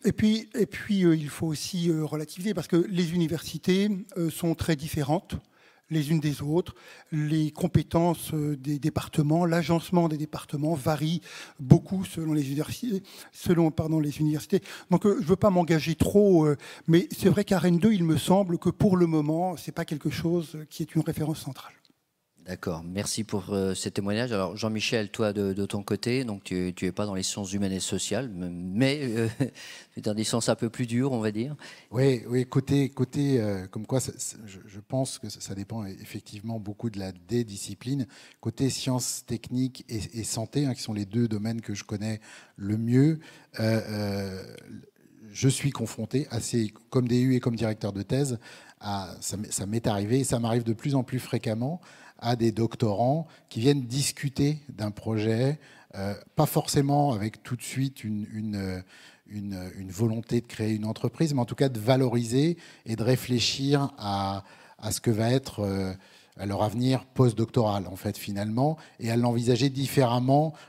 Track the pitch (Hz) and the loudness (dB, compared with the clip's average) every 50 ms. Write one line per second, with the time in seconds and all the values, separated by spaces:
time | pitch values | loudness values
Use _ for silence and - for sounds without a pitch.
0 | - 202 - - 220 214 220 220 - - - 247 190 - - - - - 202 190 | 0 0 2 4 2 2 2 2 -2 -4 -2 -2 -2 -2 -2 -6 -4 0 2 4
1 | 180 170 160 160 147 143 - - 165 160 151 - - - - 175 170 175 160 156 | 6 4 4 4 0 -4 -6 -4 -4 -4 -2 -4 -6 -6 -4 0 0 2 2 0
2 | 156 143 156 151 151 - - 180 180 214 196 175 147 - 180 170 180 214 185 175 | 0 -2 -4 -6 -6 -8 -10 -6 -4 -2 -2 -2 0 2 2 2 2 2 0 0
3 | 180 156 170 175 165 151 165 - - - - 147 - 190 185 190 202 220 202 180 | 0 0 2 0 0 0 -2 -4 -6 -8 -10 -2 0 2 2 4 2 2 0 -4
4 | - - - 180 170 160 - - 180 165 160 - - - 160 135 160 147 - 156 | -6 -6 -4 -2 -2 -2 -2 -2 -2 -2 0 0 0 0 0 -2 -2 -4 -4 -2
5 | 139 139 156 - - - - 151 - _ _ _ _ - _ _ _ - 160 156 | 0 0 0 -2 -2 -6 -10 -10 -10 _ _ _ _ -20 _ _ _ -4 -2 0
6 | 139 143 165 156 143 151 139 - 143 147 156 180 - - - - - - - - | 2 2 2 2 2 0 -2 -2 -2 0 0 0 0 -2 -8 -18 -20 -20 -20 -20
7 | - _ 160 151 151 147 160 156 156 147 - - 185 170 - 165 151 - - 165 | -10 _ -4 -2 0 2 2 2 0 0 0 -2 2 2 4 2 2 2 2 4
8 | 170 175 160 - - - 160 151 147 147 147 131 131 147 147 139 147 156 - - | 4 4 2 0 -4 -4 -4 -2 -2 -2 -4 -4 -2 -4 -2 0 -2 -2 -2 -2
9 | - - - 170 151 147 156 170 180 170 165 170 160 147 170 160 - - 180 175 | -6 -2 0 2 2 4 4 4 4 4 2 2 2 2 2 0 2 0 0 0
10 | 170 160 156 143 151 - - - - - 156 143 151 156 170 156 120 165 156 143 | 0 0 -2 -4 -6 -8 -8 -10 -10 -8 -6 -2 -2 -2 -2 -2 0 -2 0 0
11 | 156 156 175 160 - - - - - - - - 135 123 - - - - 190 185 | 0 -2 -2 -4 -6 -10 -16 -18 -18 -18 -14 -8 6 6 6 6 6 2 -4 -4
12 | 185 - - 165 160 156 151 151 139 131 139 147 147 - - - 233 247 196 190 | -4 -6 -6 -4 -2 0 0 0 0 0 -2 -4 -4 -6 -6 -6 -4 -4 -4 -4
13 | 196 - - - - - - - - 202 180 165 165 156 151 - 160 156 160 160 | -6 -8 -16 -20 -20 -20 -16 -4 0 2 4 4 4 4 2 0 -2 0 2 2
14 | 147 147 131 - 151 151 151 143 - - - - - - - - - - 180 170 | 0 0 0 0 2 2 2 0 0 0 0 0 0 -4 -12 -14 2 2 4 6
15 | - 202 202 269 170 147 190 - 220 208 185 180 175 151 165 151 127 165 160 - | 6 4 4 4 4 2 4 6 6 6 6 6 4 4 4 2 2 0 0 2
16 | - - 196 202 208 202 180 160 156 151 143 - - - - - - - 160 175 | 2 6 6 6 8 8 8 8 6 6 2 0 -4 -12 -18 -4 2 4 6 6
17 | 247 - - - 208 185 147 208 202 - 196 175 165 180 170 170 180 226 220 185 | 4 2 -2 2 4 4 4 4 2 2 2 2 4 4 4 4 4 4 4 4
18 | 170 160 156 139 - - 185 202 202 175 175 - - 170 - - - 208 185 180 | 4 2 2 2 4 4 4 4 4 2 -2 -2 0 -2 2 2 4 4 6 6
19 | 175 165 160 156 147 151 156 165 180 185 170 - - 160 - 170 165 - 160 139 | 4 4 4 2 2 2 0 0 0 -2 -4 -6 -10 -10 -8 -8 -6 -6 -6 -4
20 | - 156 - - 160 170 175 175 160 - - 156 156 - - - 165 - - 160 | -4 -4 -4 -2 -2 0 0 0 -2 -4 -10 -14 -14 -12 -8 -8 -8 -2 -2 0
21 | 151 165 151 - 156 151 160 - - 139 127 - - - - _ _ _ _ _ | 0 0 -2 -2 -4 -4 -4 -6 -8 -10 -12 -12 -14 -20 -20 _ _ _ _ _
22 | _ _ _ _ _ _ _ _ - 87 92 - - 95 82 80 82 87 92 101 | _ _ _ _ _ _ _ _ -14 -12 -12 -6 -6 -6 -6 -6 -6 -6 -6 -4
23 | 101 - - 113 104 - 107 98 92 98 101 98 95 95 92 - - 101 - 107 | -4 -4 -4 -6 -4 -4 -6 -6 -4 -2 -2 0 0 0 -2 -2 -6 -4 -4 -4
24 | 98 101 104 110 127 123 113 98 95 85 101 104 113 110 110 107 - - 123 113 | -2 -2 -2 -2 -2 -2 -2 -2 -2 -2 -4 -4 -4 -2 -2 -2 -2 0 0 0
25 | 104 98 - - 113 104 98 104 101 98 95 101 98 - - 101 98 - 104 95 | 0 -2 -2 -2 0 0 0 0 0 0 0 -2 -2 -2 -4 -6 -4 -4 -4 -2
26 | - 120 123 135 131 117 104 95 - - 92 90 90 90 90 - 95 90 87 - | -2 -2 -2 -2 -2 -4 -8 -10 -8 -4 -2 -2 -2 -2 -4 -4 -4 -4 -2 -2
27 | 104 104 95 95 92 - - 107 101 92 101 98 101 95 95 92 - - 98 92 | -4 -4 -4 -4 -4 -4 -4 -6 -4 -4 -2 -2 0 0 -2 -2 -2 -2 -4 -4
28 | - - 98 113 139 117 95 87 90 87 87 87 90 92 95 110 135 135 143 151 | -2 -2 -2 -2 -4 -4 -8 -8 -8 -8 -8 -8 -8 -4 0 2 2 2 2 0
29 | 139 123 107 117 113 110 113 - 135 113 - - - - - - - _ _ - | -2 -2 0 0 0 0 0 -2 -4 -4 -6 -10 -18 -18 -18 -18 -20 _ _ -6
30 | - 110 104 110 107 - - 113 - - 113 - 120 110 - - 127 113 117 120 | -4 -2 -2 -2 -2 0 0 0 2 2 2 2 -2 -4 -4 -4 -4 -2 0 0
31 | 135 139 127 113 110 110 104 107 120 147 147 - - - - - - _ - 123 | 0 0 0 0 -2 -2 -2 -2 -4 -6 -8 -12 -14 -18 -20 -20 -14 _ 0 2
32 | 135 139 127 117 107 113 123 127 123 127 - 135 131 - 139 143 139 127 - - | 4 4 4 2 0 -2 -2 -2 0 0 0 0 2 2 2 2 2 0 0 -2
33 | 127 - - 147 143 139 135 120 107 104 98 92 92 95 - 110 107 - 139 131 | -2 -2 0 0 2 2 2 2 2 0 -2 -4 -6 -8 -10 -10 -4 -2 -2 -2
34 | - 135 - - - - - - 113 101 90 - - 107 95 104 104 - 131 131 | -2 -2 -6 -8 -10 -10 -10 -12 -16 -18 -18 -18 -20 -18 -18 -18 -10 -6 -4 -4
35 | 135 - - - - 107 - - - - 98 98 98 - 113 113 104 98 92 - | -4 -4 -6 -10 -12 -14 -12 -12 -12 -10 -10 -10 -10 -8 -8 -8 -8 -10 -12 -14
36 | - - - 107 - - 107 104 101 113 113 110 98 104 104 - 120 117 101 101 | -14 -14 -14 -14 -14 -14 -16 -12 -8 -8 -8 -8 -8 -10 -8 -6 -8 -6 -6 -6
37 | 95 95 90 90 87 - 117 120 117 107 101 98 - - 101 - - 123 139 139 | -8 -8 -10 -12 -8 -4 -2 -2 -2 -4 -8 -10 -10 -12 -12 -10 -8 -4 -4 -4
38 | 123 - - - - - - _ - 117 - - 135 127 - - - 131 127 123 | -4 -6 -10 -16 -20 -20 -16 _ -8 -6 -2 0 0 0 0 -2 -2 -2 -2 -2
39 | 123 - - - - - 123 110 - - 127 127 131 127 127 - - - 120 104 | -2 -4 -6 -8 -8 -8 -8 -8 -6 -4 -2 -2 -2 -2 -4 -10 -12 -10 -8 -8
40 | 101 - - 113 101 - - 117 113 - - 143 147 131 113 - - 113 107 104 | -8 -6 -8 -8 -6 -6 -4 -6 -6 -4 -2 -2 0 0 -2 -4 -6 -6 -6 -4
41 | 101 95 107 120 120 110 107 101 104 113 113 113 107 - 101 101 - - 110 95 | -4 -2 0 0 0 0 0 -2 -2 -4 -4 -6 -6 -8 -8 -10 -8 -6 -6 -4
42 | 107 110 110 107 - - - - - - _ - 98 98 110 110 113 117 123 131 | -4 -4 -6 -6 -10 -16 -20 -20 -20 -20 _ -8 -4 -2 -2 0 2 4 6 6
43 | 143 156 160 156 - - - - - _ - - 110 110 110 110 98 107 107 104 | 6 6 4 0 -6 -14 -20 -20 -20 _ -4 -2 0 2 2 0 -2 -4 -4 -4
44 | 104 101 98 101 98 95 95 95 - - - - - - 107 - - - _ _ | -4 -2 -2 -4 -6 -6 -8 -10 -12 -14 -16 -18 -18 -18 -18 -18 -18 -20 _ _
45 | - _ - - 113 107 101 104 135 135 123 - - 139 123 - 117 - - - | -20 _ -20 -20 -20 -16 -4 2 2 2 4 2 0 -2 -2 -2 -4 -6 -4 -6
46 | 110 - - 135 156 - 120 110 - - 123 117 110 104 - - _ _ - 131 | -4 -2 -2 -2 -2 -2 -4 -6 -4 -2 0 0 0 -2 -4 -12 _ _ 0 2
47 | 127 117 123 123 127 131 127 120 - 127 117 113 113 107 107 - - 101 98 98 | 2 4 4 4 4 4 4 4 2 0 0 0 0 -2 -2 -2 -4 -4 -4 -4
48 | 98 - 131 135 143 135 120 113 - - - - - - - _ 104 101 101 98 | -2 -2 0 0 0 0 -2 -4 -8 -14 -20 -20 -20 -20 -20 _ -8 -6 -6 -6
49 | 95 87 87 90 - - 101 98 110 - - - 98 98 110 117 - 123 104 98 | -6 -10 -12 -12 -10 -8 -8 -8 -6 -6 -6 -6 -4 -4 -2 0 0 0 0 0
50 | 101 104 123 139 127 - 135 117 117 113 117 120 113 113 110 - - 147 139 135 | 0 2 2 2 2 0 0 0 0 0 0 0 0 0 -2 -2 -2 0 0 0
51 | 117 - 127 120 - - - 110 - 117 107 113 123 143 175 - - - - - | 0 -2 -4 -6 -4 -4 -4 -4 -2 -2 -2 -2 -2 -4 -6 -8 -12 -18 -20 -20
52 | - - - - 117 117 120 110 117 113 95 107 113 110 - - 120 107 101 98 | -20 -20 -16 -6 -2 -2 0 2 2 2 2 2 0 -2 0 0 0 0 2 2
53 | 117 131 147 165 160 - - - _ - - 117 113 143 143 139 123 113 123 143 | 2 2 2 0 -2 -6 -14 -20 _ -10 -4 2 4 4 4 4 2 -2 -2 -2
54 | 135 - - - 143 135 - - 143 147 151 147 - - - - 110 104 104 - | -2 -2 -2 -4 -6 -4 0 0 2 2 0 -2 -6 -12 -8 -6 -6 -6 -6 -6
55 | - 107 113 107 107 113 110 117 131 139 151 - - - - - - - - 98 | -4 -2 -2 0 2 2 2 2 2 0 0 -4 -8 -18 -20 -20 -20 -16 -10 -8
56 | 98 101 98 - - - _ - - - - - - - - 147 139 139 143 143 | -6 -6 -6 -8 -12 -4 _ 0 2 2 2 0 0 2 2 2 2 4 4 2
57 | 143 143 120 98 104 110 - - - - 123 117 - - - 127 135 135 131 - | 2 2 2 0 -2 -4 -4 -8 -10 -10 -10 -8 -8 -6 -4 -4 -4 -4 -4 -6
58 | - 107 107 104 104 - 110 110 110 107 104 101 95 95 92 92 92 - - - | -6 -4 -4 -4 -6 -6 -8 -6 -6 -4 -4 -4 -4 -4 -6 -6 -10 -14 -20 -20
59 | - - - _ _ - 104 104 101 101 98 90 90 92 - 98 95 95 92 95 | -20 -20 -20 _ _ -12 -10 -8 -8 -6 -8 -8 -10 -10 -12 -12 -12 -8 -2 0
60 | 117 113 113 117 110 - 120 120 117 - - - 107 107 110 104 107 110 110 - | 0 0 0 -2 -2 -2 -2 -2 -2 -2 -4 -4 -2 0 0 0 -2 -4 -4 -2
61 | - 120 - - 165 151 147 127 117 - 120 - 139 135 120 107 104 123 131 135 | -4 -4 0 0 0 2 2 0 0 0 0 0 0 0 0 2 4 4 6 6
62 | 135 120 117 120 120 110 120 135 147 170 170 - - - - - - 113 110 117 | 4 4 2 0 0 2 2 4 4 2 0 -2 -8 -16 -20 -12 -8 -4 -4 0
63 | 110 123 127 123 - 120 123 117 107 - - - 135 139 143 143 139 135 - - | 2 2 2 2 2 0 0 2 2 0 0 -2 2 2 2 2 2 0 -4 -6
64 | 107 101 98 98 101 98 98 95 - - - - - - - - - 107 - - | -4 -2 -2 -2 -2 -2 -4 -6 -8 -12 -20 -20 -20 -20 -18 -10 -6 -6 -6 0
65 | - 123 110 104 113 117 127 135 135 - - 110 104 98 98 98 95 95 95 95 | 2 2 2 4 4 2 2 2 0 -2 -4 -4 -2 -2 0 -2 -2 -4 -6 -8
66 | - - - - _ _ _ - 95 101 101 95 107 107 98 120 123 131 131 127 | -14 -20 -20 -20 _ _ _ -8 -6 -4 0 0 0 0 2 2 2 2 2 0
67 | - - - - 127 120 104 - 113 - - 127 110 107 101 101 90 90 95 - | -2 -2 2 4 4 4 4 2 0 0 2 2 2 2 2 -2 -4 -6 -8 -6
68 | - 104 95 - - 107 101 101 104 107 110 123 139 151 160 - - - - - | -6 -6 -6 -6 -6 -6 -4 -4 -4 -2 0 0 0 0 0 -4 -8 -16 -14 -6
69 | - 113 117 120 120 120 117 117 117 123 123 113 139 139 123 135 135 127 - 143 | -4 0 2 2 2 2 2 2 2 4 4 4 2 0 0 0 -2 0 4 4
70 | 127 117 120 123 127 131 139 147 156 156 156 - - | 4 4 4 2 4 4 4 4 4 2 -4 -8 -16